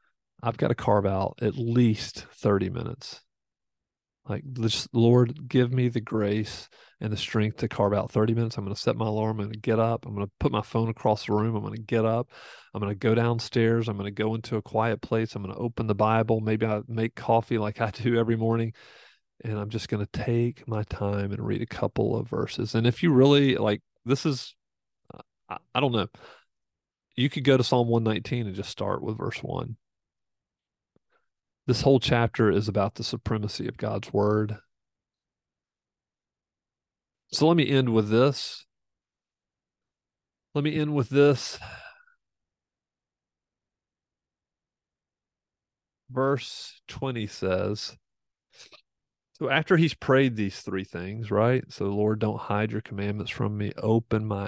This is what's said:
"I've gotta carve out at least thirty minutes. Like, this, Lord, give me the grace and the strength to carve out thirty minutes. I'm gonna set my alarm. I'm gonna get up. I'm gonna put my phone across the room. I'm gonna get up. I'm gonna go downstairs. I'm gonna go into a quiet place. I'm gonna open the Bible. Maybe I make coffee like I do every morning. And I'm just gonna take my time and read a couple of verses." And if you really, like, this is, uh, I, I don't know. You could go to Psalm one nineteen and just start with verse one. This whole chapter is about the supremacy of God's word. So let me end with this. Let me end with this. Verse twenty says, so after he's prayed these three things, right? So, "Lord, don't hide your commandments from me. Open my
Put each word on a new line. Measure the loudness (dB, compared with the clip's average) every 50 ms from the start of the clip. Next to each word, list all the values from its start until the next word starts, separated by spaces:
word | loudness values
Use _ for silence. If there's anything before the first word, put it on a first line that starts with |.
| _ _ _ _ _ _ _ -6
"I've | -4 -4 -2 0
gotta | 0 0 0
carve | 0 2 2 2 4 4
out | 2 0 0 -2 -4 -4 -2
at | -4 -2 -2 -2
least | -2 0 4 4 4 4 4 0 -4 -10 -12 -14 -18 -18
thirty | -14 -2 0 2 2 2 2 -2
minutes. | -4 -6 -8 -8 -10 -12 -14 -16 -16 -18 _ _ _ _ _ _ _ _ _ _ _ _ _ _ _ _ _ _ _ _ _
Like, | -10 -10 -8 -8
this, | -10 -8 -4 -2 -2 -2 -2 -6 -2 2
Lord, | 4 6 8 8 6 6 4 0 -8 -10 0
give | 2 2 2 2 2
me | 0 0 0
the | 0 -4
grace | -6 -2 -2 -2 0 0 0 0 -2 -4 -8 -14 -16 -18 _ -20 -20 -20 _ -8
and | -6 -4
the | -4 -4
strength | -6 -2 0 0 0 0 0 -4
to | -6 -6
carve | 0 2 2 2 2
out | 2 0 0
thirty | 0 2 2 2 2
minutes. | 0 0 -2 -4 -6
I'm | -6
gonna | -6 -6
set | -4 -2 -2 0
my | 0 0 -2
alarm. | 0 0 -2 -2 -2 -4
I'm | -6 -8
gonna | -8 -8
get | -2 0 2 2
up. | 2 2 0 -2 -6
I'm | -8 -6
gonna | -6 -6 -6 _ -4
put | -2 -2
my | 0 -2
phone | -4 -2 -2 -2 -2 -2
across | -4 -2 0 0 0 0 0
the | -2 0
room. | 0 0 0 -2
I'm | -4 -6
gonna | -6 -10 -10
get | -6 -2 0 0 2
up. | 2 0 -2 -4 _ -12 -20 -20 -20 -20 -20 -20 _ -8
I'm | -6
gonna | -4 -4 -4
go | -2 0 2 2
downstairs. | 4 2 2 0 -2 -4 -2 0 2 4 4 2 2 0 -2
I'm | -4 -6
gonna | -6 -8
go | -4 -4 -4 -2 -2
into | -4 -6 -6 -6
a | -6
quiet | -6 -4 -2 0 0 0 -2 -4
place. | -4 -2 -2 -2 -2 -2 -6
I'm | -8 -8
gonna | -8 -8 -6
open | -6 -6 -4 -4 -2 0
the | 2
Bible. | 2 4 4 4 4 4 2 2 0
Maybe | 2 0 0 0 0
I | 0 -2 -4 -4 -6
make | -4 -2 -2 -2 -4
coffee | -6 0 2 2 2 2 0 -2 -2
like | -2 -2 -2 -2
I | -4 -4
do | -4 -4 -2 0 2 2
every | 2 0 0 0
morning. | 0 0 0 0 -2 -4 -6 -10 -20 -20 -20 -20 -20 -20 _ _ _ _ _ _ -8
And | -6 -6 -6
I'm | -6 -6
just | -6 -8 -6 -4
gonna | -4 -4 -4 -4 -6
take | -6 -2 0 0 2 2 0 -2 -6 -10 -6
my | -4 -4 -4
time | -6 -6 -4 -2 -2 -2 -2 -2 -4 -4
and | -6 -4
read | -4 -4 -4
a | -6
couple | -8 -6 -4 -4 -2 0 0 0 0 0
of | -2 -4 -4
verses." | -4 -4 -4 -4 -4 -6 -6 -2 0
And | 2 2 2
if | 0 2 2
you | 4
really, | 6 8 8 8 8 6 6 4 2 2
like, | 0 0 0 -2 _ _ _ _ -4
this | -2 -2 0 0
is, | -2 -4 -4 -8 -14 -18 _ _ _ _ _ _ _ _ _ _ -20 -20
uh, | -20 -20 _ _ _ _ -14
I, | -14 -14 _ _ -2
I | 0
don't | 0 2
know. | 2 0 -2 -2 _ -18 -20 -20 -20 _ _ _ _ _ _ _ _ _ _ _ _ _ _ _ -4
You | -2 -2 -2
could | 0 0 4
go | 4 4 6
to | 4
Psalm | 4 4 2 4 4
one | 2 2 2
nineteen | 2 -2 -2 -4 -4 -4 -4 -4 -4
and | -6
just | -8 -8 -8
start | -6 -6 -4 -4 -4 -4 -4
with | -6 -6 -6
verse | -6 -8 -8 -8 -10
one. | -8 -6 -6 -6 -8 -10 -14 _ _ _ _ _ _ _ _ _ _ _ _ _ _ _ _ _ _ _ _ _ _ _ _ _ _ _ _ _ _ _ _ _ _ _ _ -2
This | 0 0 2
whole | 6 4 4 4
chapter | 4 2 2 2 2 0 2 2 2 4
is | 4 2 0 0
about | 0 0 -2 -2 -2
the | -8 -8
supremacy | -8 -8 -8 -6 -4 -4 -4 -4 -6 -6 -6 -8 -8
of | -8 -6
God's | -6 -4 -4 -6 -6 -4
word. | -2 0 2 2 2 2 0 -2 -4 -10 _ _ _ _ _ _ _ _ _ _ _ _ _ _ _ _ _ _ _ _ _ _ _ _ _ _ _ _ _ _ _ _ _ _ _ _ _ _ _ _ _ _ _ _ _ _ _ _ _ _ _ _ _ -8
So | 0 2 4 4
let | 6
me | 4 4 4
end | 4 4 4 4 4
with | 4 4 4
this. | 4 6 6 4 2 0 -6 -10 -12 -16 -20 _ _ _ _ _ _ _ _ _ _ _ _ _ _ _ _ _ _ _ _ _ _ _ _ _ _ _ _ _ _ _ _ _ _ _ _ _ -6
Let | -2 -2
me | -2 0
end | 0 -2 0 0
with | 0 0 2
this. | 4 6 6 6 6 4 0 -8 -10 -12 -14 -16 -18 -18 -18 -20 -20 _ _ _ _ _ _ _ _ _ _ _ _ _ _ _ _ _ _ _ _ _ _ _ _ _ _ _ _ _ _ _ _ _ _ _ _ _ _ _ _ _ _ _ _ _ _ _ _ _ _ _ _ _ _ _ _ _ _ _ _ _ _ _ _ _ _ _ _ _ _ _ _ _ _ _ _ _ _ _ _ _ _ -8
Verse | -2 0 2 2 2 0 -2 -8 -14 -14 -14 -16 -18 _ _ -16
twenty | -10 -6 -6 -4 -4 -4 -6 -6
says, | -6 -4 -2 0 0 0 0 -2 -4 -6 -8 -12 -14 -18 _ _ _ _ _ _ _ _ _ _ _ -20 -20 -20 -20 -20 _ _ _ _ _ _ _ _ _ _ _ -6
so | -2 0
after | 0 0 4 4 4 6
he's | 6 4 2
prayed | -2 2 4 4 6 6 4 2
these | 0 -4 -4 -4 -8
three | -10 -6 -6 -6 -6
things, | -6 -10 -10 -8 -8 -8 -8 -4 0
right? | 2 4 4 4 2 0 -2 -6
So, | -8 -6 -4
"Lord, | -2 0 0 2 0 2 0
don't | 0 -2 -2 -4
hide | -4 -2 -2 0 0 -2
your | -4 -6
commandments | -8 -8 -8 -6 -4 -4 -4 -4 -6 -8
from | -6 -4 -4 -4 -2 -4
me. | -4 -6 -6 -4
Open | 0 2 2 2 2 0 -2 -2 -2 -2
my | -4 -4 -6